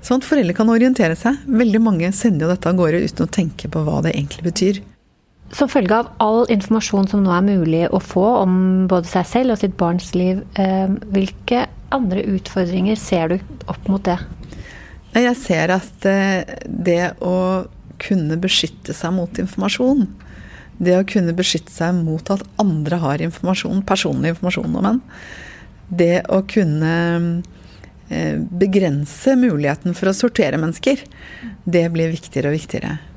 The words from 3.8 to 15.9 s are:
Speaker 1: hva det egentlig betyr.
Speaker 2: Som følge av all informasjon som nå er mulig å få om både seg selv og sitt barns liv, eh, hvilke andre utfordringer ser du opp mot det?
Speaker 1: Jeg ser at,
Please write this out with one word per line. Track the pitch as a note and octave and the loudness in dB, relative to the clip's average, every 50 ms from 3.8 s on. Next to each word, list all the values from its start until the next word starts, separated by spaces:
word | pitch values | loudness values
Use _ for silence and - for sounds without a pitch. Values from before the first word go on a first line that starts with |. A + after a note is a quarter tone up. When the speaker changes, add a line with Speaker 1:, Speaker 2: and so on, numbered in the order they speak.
| D#3 | -2
Speaker 1:
hva | D3+ D3+ C#3+ D3+ | 0 0 0 0
det | E3 - | 0 0
egentlig | - C#3+ C#3 - - D#3+ | -2 -4 -6 -8 -6 -6
betyr. | F3 E3 - F#3 F#3+ G3+ G3 - - - _ _ _ _ _ _ _ _ _ - - - | -4 -2 2 2 2 0 0 -6 -14 -20 _ _ _ _ _ _ _ _ _ -20 -14 -2
Speaker 2:
Som | - C#4+ C4 | 0 0 2
følge | - C#4+ G3+ F3+ G#3+ | 2 2 2 4 2
av | A3+ A#3+ A#3 - - A3+ | 2 0 -2 -2 0 2
all | G#3+ A3 A#3 A#3+ A3+ | 2 4 4 4 4
informasjon | A#3 G3+ G3 - A3+ A3+ G#3+ - - G3 G3 F#3+ | 2 0 2 2 0 0 0 0 0 2 2 2
som | - G3+ G3 | 2 2 2
nå | F#3+ F3 | 4 4
er | F3 F#3 | 4 4
mulig | G3+ G3+ F#3 E3 D#3+ D#3+ E3 E3+ - | 4 2 2 2 2 2 2 2 2
å | - F#3+ - | 0 -2 -2
få | - - F3+ F#3 G#3+ B3 A3+ G3 | 0 0 2 2 4 4 4 4
om | F#3 F#3 F#3 F#3 F#3 F#3 F#3 F#3+ F3+ | 4 4 4 4 4 4 2 2 2
både | F#3 F3+ E3 F3 | 2 0 0 0
seg | - F#3 F3 - | -2 -2 -2 0
selv | - A#3+ B3+ C4 A3+ | 0 0 2 2 2
og | G#3 - | 0 0
sitt | G3 F3+ - | -2 0 0
barns | F#3 E3+ F3 F3+ - - - | 0 0 0 -2 -4 -2 -2
liv, | F3+ F3+ F#3 F#3 G3 - - - - | 0 2 2 0 -2 -4 -8 -2 0
eh, | G3 F#3+ F#3+ F#3+ F#3+ F#3+ F#3+ - - - G3 | 0 2 2 0 0 0 0 -2 -4 -2 0
hvilke | G3 F#3+ F#3+ - - - - A#3+ A#3+ B3+ - - - - - - | 0 0 0 -4 -8 -4 0 0 0 0 -2 -8 -18 -8 -4 -2
andre | C#4 B3+ F#3+ F3+ G3 - G#3+ G3 | -2 0 0 0 0 -2 -2 -2
utfordringer | F#3 F#3 - - F#3+ F#3 E3+ F#3 F#3 F#3 G3+ A3 G#3+ | -4 -4 -4 -2 -2 -2 0 0 0 0 0 0 -2
ser | - - - F3 E3 D#3+ E3+ | -2 -2 0 0 2 0 0
du | F#3+ - - - - - - | -2 -4 -8 -14 -16 -10 -10
opp | - - - - | -10 -8 -2 -2
mot | F#3+ G3 - | -2 0 0
det? | F#3+ F3 F3+ - - - - - - - - - - - - - - - - - - - | -2 -2 -2 -4 -10 -14 -16 -16 -18 -16 -16 -16 -16 -18 -20 -20 -20 -20 -20 -20 -2 0
Speaker 1:
Jeg | A3+ B3 A#3+ B3 B3 | 2 2 2 0 -2
ser | - - F#3 D#3+ D#3+ E3 F3+ | -2 -2 0 0 2 2 0
at, | F#3+ F3+ - | 0 -2 -6